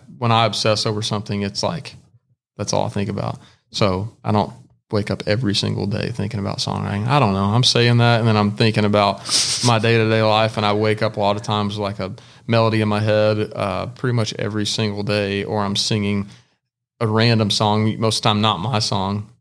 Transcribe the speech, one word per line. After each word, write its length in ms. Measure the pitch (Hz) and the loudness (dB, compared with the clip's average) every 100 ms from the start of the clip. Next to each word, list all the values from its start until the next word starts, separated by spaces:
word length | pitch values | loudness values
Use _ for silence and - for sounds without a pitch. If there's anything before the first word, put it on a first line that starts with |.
| - - | -20 -6
when 140 | 120 | 0
I 140 | 113 113 | 2 2
obsess 420 | 104 113 104 117 | 0 0 0 0
over 160 | 107 | -4
something, 400 | 107 104 104 101 | -4 -4 -4 -4
it's 180 | 101 98 | -4 -4
like, 340 | 110 165 - - _ _ _ _ _ - | -4 -4 -10 -18 _ _ _ _ _ -10
that's 160 | - | -4
all 120 | 101 104 | -2 -2
I 40 | |
think 200 | 101 101 | -4 -4
about. 280 | - - - - _ _ | -4 -6 -8 -14 _ _
So 460 | - 104 92 110 - | -2 0 0 -4 -8
I 80 | - | -2
don't 200 | 107 95 - - _ - | 0 -2 -6 -20 _ -4
wake 200 | 107 101 | -4 -2
up 100 | 101 - | -4 -2
every 260 | 104 107 | -2 0
single 320 | 98 104 104 98 | -2 -2 -2 -4
day 240 | 101 95 | -4 -4
thinking 300 | - 101 104 | -4 -6 -4
about 180 | 101 - | -6 -6
songwriting. 480 | - 98 101 101 113 | -4 -4 -4 -4 0
I 120 | 143 | 2
don't 140 | 110 | 2
know. 100 | 95 | 2
I'm 200 | 98 113 | 2 2
saying 340 | 127 123 120 120 | 2 4 4 4
that, 200 | 120 117 | 4 4
and 100 | 117 | 4
then 80 | 107 | 2
I'm 140 | 104 | 2
thinking 320 | 104 113 107 104 | 2 2 2 2
about 340 | 104 101 95 - - - - | 4 2 0 -2 -2 0 0
my 140 | 123 113 | 2 2
day-to-day 460 | 117 113 110 110 | 4 2 2 2
life, 340 | 110 107 110 113 | 4 4 2 0
and 80 | 104 | 0
I 80 | |
wake 300 | 104 107 107 | 2 0 0
up 140 | 110 110 | -2 0
a 20 | |
lot 160 | 101 104 | 0 0
of 80 | |
times 340 | 107 107 101 104 | -2 -2 -2 -4
with, 60 | |
like, 160 | 98 101 | -6 -6
a 120 | 95 107 - - - | -8 -10 -18 -18 0
melody 340 | 117 113 110 | 2 4 2
in 60 | 107 | 2
my 120 | 104 | 0
head, 540 | 107 107 107 107 104 - | 2 4 4 2 -2 -4
uh, 300 | 104 92 95 | -4 -4 -6
pretty 300 | - 127 120 | -6 -2 0
much 180 | 107 - | -2 -4
every 260 | 104 107 104 | -6 -4 -4
single 380 | - 107 101 | -2 -2 -2
day, 400 | 101 104 98 101 | -2 0 0 -2
or 200 | - 104 | -2 -2
I'm 120 | 101 104 | -2 -2
singing 520 | - 110 101 101 98 - _ _ _ _ _ - | -2 -2 0 -2 -4 -12 _ _ _ _ _ -6
a 60 | 110 | -2
random 440 | 110 117 113 104 | 2 4 4 2
song, 480 | - 107 107 107 101 | 2 2 2 0 0
most 180 | 110 - | 0 0
of 40 | |
the 60 | 117 | 0
time 120 | 107 | 2
not 180 | 110 90 | 2 0
my 200 | 101 107 | -2 -2
song. 500 | 107 101 98 101 107 _ | -2 -2 -2 -4 -6 _